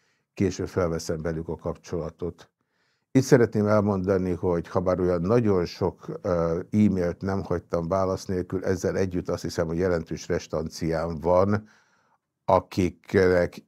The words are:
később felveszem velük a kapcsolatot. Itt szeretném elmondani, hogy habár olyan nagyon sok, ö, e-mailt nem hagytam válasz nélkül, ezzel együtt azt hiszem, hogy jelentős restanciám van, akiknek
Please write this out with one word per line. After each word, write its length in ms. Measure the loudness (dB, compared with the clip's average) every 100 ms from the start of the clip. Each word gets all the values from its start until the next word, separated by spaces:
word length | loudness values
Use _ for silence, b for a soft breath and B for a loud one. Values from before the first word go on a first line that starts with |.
| _ _ _
később 340 | -2 -2 -2 -6
felveszem 540 | -2 -2 -2 -6 -6
velük 260 | -6 -6 -6
a 80 | -8
kapcsolatot. 920 | -8 -10 -8 -8 -8 -8 -10 -10 -18 _ _ _ _ _ _
Itt 120 | 2
szeretném 440 | 6 6 6 2 4
elmondani, 640 | 4 4 2 2 0 0
hogy 340 | -2 0 -2 -2
habár 320 | -2 0 2
olyan 220 | 2 0
nagyon 440 | 2 2 4 2 0
sok, 540 | -2 -4 -4 -10 -8
ö, 380 | -2 0 0 -2 -2
e-mailt 500 | 2 2 2 -2 -2
nem 220 | -4 -4
hagytam 440 | -2 -6 -4 -4 -2
válasz 380 | 0 0 -2 -4
nélkül, 400 | -6 -4 -4 -2
ezzel 320 | -2 -2 -2
együtt 320 | -2 -4 -4
azt 120 | -6
hiszem, 260 | -6 -4 -2
hogy 100 | -2
jelentős 500 | 0 -2 -4 -8 -6
restanciám 920 | -6 -4 -6 -6 -6 -4 -2 -4 -4
van, 480 | 2 4 4 2 -4 b b b b b _ _ 2
akiknek 1200 | 2 2 -2 -2 -2 -2 2 4 4 2 -4